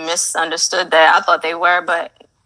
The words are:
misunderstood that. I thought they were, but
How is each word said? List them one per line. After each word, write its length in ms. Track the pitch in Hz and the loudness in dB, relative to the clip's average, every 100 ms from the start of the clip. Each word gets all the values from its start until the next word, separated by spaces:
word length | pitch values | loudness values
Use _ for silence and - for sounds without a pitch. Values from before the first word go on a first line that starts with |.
| 165 | -6
misunderstood 840 | 175 - 170 165 165 - 185 185 | -4 -4 -4 -4 -4 -2 -2 0
that. 220 | 160 160 - | 4 6 4
I 40 | |
thought 220 | - 170 | 2 0
they 120 | 165 | 0
were, 280 | 170 175 175 | -2 0 0
but 300 | 170 170 - _ _ _ | 0 -4 -6 _ _ _